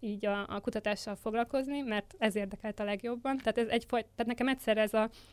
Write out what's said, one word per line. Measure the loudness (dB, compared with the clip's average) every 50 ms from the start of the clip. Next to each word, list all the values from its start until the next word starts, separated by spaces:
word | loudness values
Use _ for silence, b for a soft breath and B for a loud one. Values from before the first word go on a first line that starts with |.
így | -6 -4 -4 0 0
a, | 0 0 0 -2 -4
a | -6 -2
kutatással | -2 -2 -2 0 0 0 -2 -2 -4 -6 -8
foglalkozni, | -6 -4 -2 0 0 0 2 0 0 0 0 -2 -4
mert | -2 0 -2 -2 -2 -4 -2 0
ez | 0 2 2
érdekelt | 0 -2 -4 -6 -8 -8 -8 -6 -4
a | -2
legjobban. | -2 -2 -2 -4 -6 -6 -2 -2 -2 -2
Tehát | 2 0 2 2 2
ez | 2 2
egyfaj-, | 2 0 0 2 0 0 0
tehát | -2 -4 -2 -2
nekem | -2 0 2 2 2
egyszerre | 2 2 2 2 4 4
ez | 4 4 4
a, | 2 2 2 B B B B